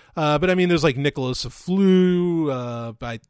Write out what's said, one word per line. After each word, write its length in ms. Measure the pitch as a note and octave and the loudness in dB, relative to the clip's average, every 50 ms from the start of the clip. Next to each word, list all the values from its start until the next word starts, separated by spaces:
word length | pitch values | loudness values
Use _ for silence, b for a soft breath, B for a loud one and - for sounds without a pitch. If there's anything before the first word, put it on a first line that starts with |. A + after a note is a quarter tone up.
| B B B | B B B
Uh, 240 | - D#3 D3+ D3 D3 | -2 0 0 0 2
but 100 | D#3 F#3 | 2 2
I 60 | F#3 | 2
mean, 140 | F#3 F3+ F3+ | 2 2 2
there's, 140 | F3 E3 D3 | 2 2 2
like, 140 | E3 B2+ B2+ | 0 0 0
Nicholas 480 | C#3 D3 - - C3 B2+ B2+ - - | -2 -2 -2 -4 -6 -6 -6 -6 -8
of 80 | B2+ - | -10 -12
Flue, 960 | - - - F3+ G3 G3 F#3+ F#3 F#3 F#3 F3+ F3+ F3 F3 F3 E3+ E3 D#3+ D3 | -12 -6 -2 0 2 4 6 6 6 4 4 2 2 0 0 0 -2 -2 -2
uh, 400 | C3 B2+ B2 A#2+ A#2+ A#2 A#2 A#2 A2+ | -4 -4 -6 -8 -8 -8 -10 -10 -12
by, 260 | - C3 A#2+ A#2 A2+ _ | -10 -10 -10 -10 -10 _